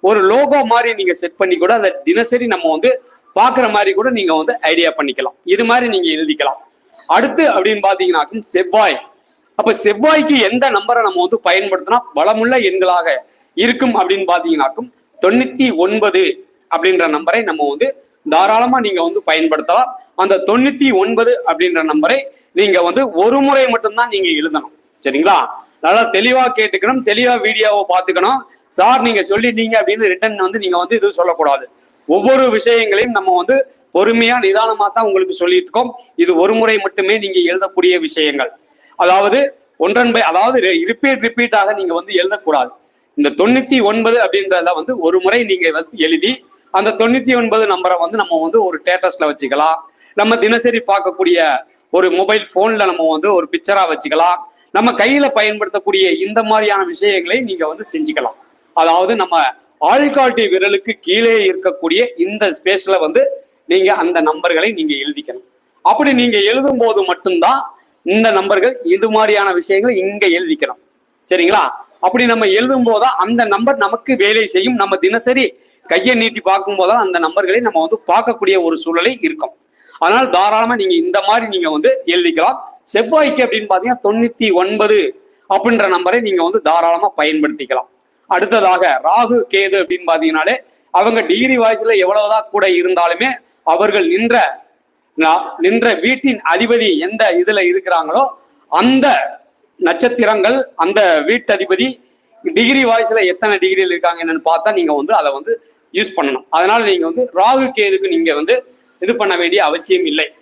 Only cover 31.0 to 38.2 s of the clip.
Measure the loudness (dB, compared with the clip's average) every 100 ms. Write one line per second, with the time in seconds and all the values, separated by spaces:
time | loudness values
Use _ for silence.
31 | 0 0 -2 0 0 0 -4 _ _ _
32 | -2 0 4 4 2 0 2 0 2 0
33 | 0 -2 0 -2 0 0 -2 _ _ 0
34 | 0 2 2 2 0 0 0 0 -2 0
35 | 0 0 -2 -2 0 0 0 -2 -4 -6
36 | -18 -2 0 2 2 2 2 0 -2 -4
37 | -2 -2 0 0 2 0 -2 0 2 2
38 | -2 -2